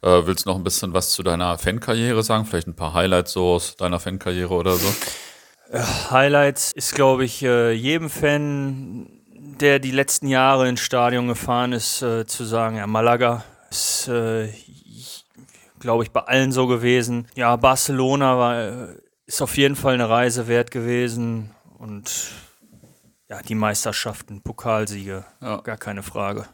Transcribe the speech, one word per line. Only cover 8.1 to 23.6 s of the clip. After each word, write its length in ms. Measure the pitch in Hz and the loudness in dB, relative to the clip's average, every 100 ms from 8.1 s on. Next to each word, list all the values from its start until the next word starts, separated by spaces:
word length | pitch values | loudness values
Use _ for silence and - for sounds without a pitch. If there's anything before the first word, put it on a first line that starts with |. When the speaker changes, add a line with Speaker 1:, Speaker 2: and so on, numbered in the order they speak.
Speaker 2:
Fan, 960 | - 147 147 147 143 139 135 135 117 - _ _ - - 139 | -2 0 2 -2 -4 -4 -6 -10 -12 -14 _ _ -20 -20 2
der 180 | 143 139 | 4 4
die 140 | 135 | 2
letzten 340 | 131 139 - 143 | 0 0 0 2
Jahre 420 | 131 131 135 127 | 4 6 6 4
ins 120 | 123 | 0
Stadion 480 | - 127 123 123 123 | 0 2 2 2 -2
gefahren 420 | 113 - 120 123 | -4 -2 0 0
ist, 320 | 123 - - | -2 -4 -4
äh, 240 | 127 113 110 | -2 -2 -4
zu 160 | - | -8
sagen, 340 | 113 113 113 110 | -4 -2 -2 -4
ja, 120 | 101 | -2
Malaga 560 | 110 113 120 123 120 - _ _ | 2 4 4 2 0 -8 _ _
ist, 380 | - - - - | -6 -4 -4 -2
äh, 380 | 120 113 113 110 | -2 -2 -2 -4
ich, 800 | 107 - - - 110 127 - _ _ - - _ _ | -10 -20 -20 -20 -20 -18 -18 _ _ -20 -20 _ _
glaub 240 | 123 117 | 0 0
ich, 80 | 117 | 2
bei 120 | 113 | -2
allen 280 | - 131 131 | 2 2 2
so 160 | 127 127 | 2 2
gewesen. 640 | 120 120 123 117 120 117 - | 2 4 2 2 -4 -6 -2
Ja, 180 | 120 | 2
Barcelona 840 | 120 131 131 - 135 131 139 135 127 | 4 4 4 0 0 2 2 4 4
war, 220 | 120 120 | 2 2
äh, 280 | 107 123 117 82 _ _ - | -4 -8 -12 -18 _ _ -10
ist 160 | - | -6
auf 140 | 139 - | -4 2
jeden 200 | 139 139 | 2 4
Fall 180 | 135 | 0
eine 140 | 127 117 | 2 2
Reise 400 | 113 123 117 117 | 4 2 0 0
wert 240 | 120 120 | 0 0
gewesen 800 | 127 117 120 123 117 117 113 107 - _ _ | -4 -2 -2 -2 -2 -4 -4 -8 -16 _ _
und 540 | 110 104 101 - - - - _ _ _ - _ _ _ _ | -16 -14 -10 -8 -8 -12 -20 _ _ _ -20 _ _ _ _
ja, 120 | 107 | -18
die 140 | - | -6
Meisterschaften, 880 | 110 | -2